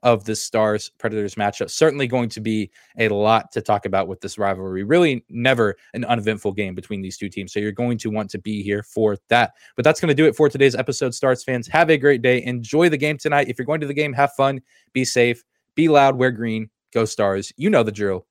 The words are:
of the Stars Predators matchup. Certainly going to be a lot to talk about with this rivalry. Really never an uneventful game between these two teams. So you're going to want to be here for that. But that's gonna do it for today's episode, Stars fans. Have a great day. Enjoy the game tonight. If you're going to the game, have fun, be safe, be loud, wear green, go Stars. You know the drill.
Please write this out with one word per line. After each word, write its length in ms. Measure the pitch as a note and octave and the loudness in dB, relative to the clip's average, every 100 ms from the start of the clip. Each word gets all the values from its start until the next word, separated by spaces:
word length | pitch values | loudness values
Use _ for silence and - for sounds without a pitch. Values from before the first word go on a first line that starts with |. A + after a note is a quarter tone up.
of 200 | A#2+ A#2 | 2 0
the 120 | G2+ G#2+ | 0 -8
Stars 560 | - A2+ G#2+ G#2 - _ | -4 0 0 0 -6 _
Predators 380 | A2+ G#2+ G2+ | -6 -4 -6
matchup. 360 | - G2+ - - | -2 -4 -2 -8
Certainly 360 | - D#3+ C#3 C3 | 0 0 2 -2
going 220 | B2+ A#2 | -2 -4
to 120 | A2 | -6
be 300 | A2 A2 G2 _ _ - | -4 -4 -4 _ _ -2
a 100 | A2+ | 0
lot 420 | G2+ G#2 A2+ - | 2 4 2 2
to 100 | - | -8
talk 240 | - G#2 | -2 -2
about 220 | - F#2+ F#2 | 0 -2 -2
with 140 | F#2 | -6
this 180 | G2 - | -12 -4
rivalry. 460 | G2 F#2+ F#2+ F#2 | -2 -2 -6 -6
Really 400 | G2+ E3 E3+ B2+ _ | 0 2 2 0 _
never 460 | A#2 B2 B2 G#2+ F#2+ _ | -2 0 2 2 -2 _
an 120 | A#2 | -10
uneventful 480 | A#2+ A#2 G#2 G#2+ G#2 | -2 0 0 -2 -4
game 240 | G2 G2 F2+ | -4 -6 -8
between 260 | F#2 G2+ | -10 -8
these 140 | F#2+ - | -8 -10
two 120 | G2+ | -10
teams. 240 | G2+ F#2 | -10 -8
So 60 | G#2 | -6
you're 140 | G#2 | -6
going 260 | G2+ B2 A#2 | -4 -4 -2
to 120 | A2+ | -4
want 200 | G#2+ G#2 | -6 -6
to 80 | G2+ | -10
be 240 | G#2+ G#2 | -8 -6
here 220 | G2 G2+ | -4 -4
for 320 | G2+ - G#2+ G2+ _ | -4 -2 0 0 _
that. 260 | A#2+ A2+ _ _ | 2 2 _ _
But 100 | - | 0
that's 160 | B2+ D#3 | 2 2
gonna 140 | E3+ | 0
do 120 | C#3 D#3 | 4 4
it 100 | - | 4
for 120 | D3+ | 2
today's 280 | C#3+ C#3 B2 | 4 2 2
episode, 380 | C3 C3 C3 | -4 -2 -4
Stars 280 | - C3+ B2 | 0 0 0
fans. 240 | - B2+ A2+ | -2 -6 0
Have 240 | D#3 E3 | 2 4
a 80 | D#3 | 4
great 240 | C#3 C3 | 4 4
day. 220 | B2+ B2 | 2 2
Enjoy 440 | B2 B2 A2+ D3+ F3 | 0 -8 -2 2 2
the 80 | D3+ | 2
game 220 | D3 D3+ | -2 -2
tonight. 300 | D#3 C#3+ C#3+ | 0 0 0
If 100 | B2+ | -4
you're 80 | B2+ | -4
going 140 | D#3 | -4
to 60 | D3 | -4
the 60 | |
game, 180 | C#3+ D3+ | -4 -4
have 200 | B2+ C#3 | 2 0
fun, 260 | - C3+ C#3 _ _ _ | 2 0 0 _ _ _
be 120 | C3 | -4
safe, 380 | B2+ - A#2+ A#2 _ _ _ | -2 2 2 0 _ _ _
be 140 | - E3 | 0 4
loud, 280 | D3 C#3 C3 | 6 6 4
wear 140 | B2+ | 0
green, 400 | A2+ A#2 A2 A2 _ _ | 0 -4 -6 -8 _ _
go 120 | A#2 A2 | -2 -2
Stars. 460 | - G2+ G2 G2 - | 0 -2 -2 -6 -4
You 140 | E3+ | 2
know 120 | F3+ | 2
the 80 | A2 | 2
drill. 340 | G#2 G2+ F#2 _ | -2 -4 -4 _